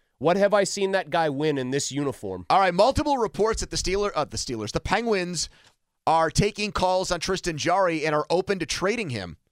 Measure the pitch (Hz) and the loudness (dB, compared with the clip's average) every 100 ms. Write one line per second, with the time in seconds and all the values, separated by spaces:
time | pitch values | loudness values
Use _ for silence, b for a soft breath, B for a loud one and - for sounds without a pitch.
0 | _ - 143 190 202 208 190 - 190 190 | _ -2 0 4 4 4 2 0 0 0
1 | 156 170 160 139 156 139 127 135 - 135 | 0 0 0 0 0 0 -2 -2 -4 -4
2 | 143 120 101 92 92 170 190 175 233 277 | -4 -4 -6 -6 2 4 4 4 4 4
3 | 302 277 214 - 220 220 - 160 175 190 | 0 0 0 0 0 -2 -4 -4 -2 -2
4 | 202 - 131 107 - 117 107 - - 196 | -2 -2 -4 -6 -6 -6 -4 -4 -2 0
5 | 233 202 180 170 - b b _ _ _ | 2 0 0 -4 -8 b b _ _ _
6 | - 160 160 - 208 208 208 - 185 185 | 0 2 2 2 0 0 -4 0 0 2
7 | 185 175 - 185 180 151 131 185 185 165 | 0 -4 -2 -4 -4 -2 0 2 2 0
8 | 151 151 151 170 190 196 151 - 185 240 | 0 0 2 0 0 -2 -4 -2 -2 -2
9 | 185 120 90 85 _ | -4 -6 -8 -12 _